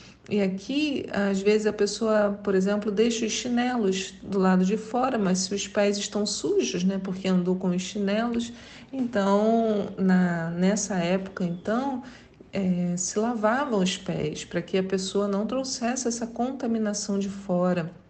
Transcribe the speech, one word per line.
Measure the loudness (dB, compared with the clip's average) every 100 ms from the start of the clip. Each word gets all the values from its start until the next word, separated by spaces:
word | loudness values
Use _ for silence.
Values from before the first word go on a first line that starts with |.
| -20 -20 -4
E | 0
aqui, | 0 -2 -4 -2 0 -2 -4
às | -2 0 2
vezes, | 4 4 2
a |
pessoa, | 0 0 0 2 4 2 0
por | 0
exemplo, | 2 2 0 0
deixa | 2 2 2
os | -2
chinelos | -2 -2 0 0 0 0 0 -4 -10
do | -4 2
lado | 4 6
de | 4 0
fora, | -2 0 0 2
mas | 2 0
se | 0
os | -4 -2
pés | 2 2 0
estão | -2 -2 -2
sujos, | -2 0 2 0 0
né, | 0 0
porque | -4 -4 2
andou | 2 2
com | 0 0
os | 0
chinelos, | -2 -2 0 0 0 -2 -4 -10 -18 -20 -10
então, | -4 -2 2 4 4 6 4 4 0 -2 0
na, | 4 4 4 0 -2
nessa | 0 2 2 0 0
época, | 0 0 -2 -4
então, | -4 -2 -2 0 0 -4 -8 -18 -20 -20 -8
é, | -2 0 0 0 -2
se | -2 -2
lavavam | -2 0 2 2 2 2
os | 2 0
pés, | -4 -4 -4 -6
pra | -6 -6
que | -2 -2
a |
pessoa | 0 -2 -2 -2 0
não | -2 -2
trouxesse | -2 -4 -4 -4 -2 -4
essa | -4 -6
contaminação | -4 -4 -2 -2 0 -2 -2 -2 -2
de | -2
fora. | -6 -2 2 2 0 -4 -10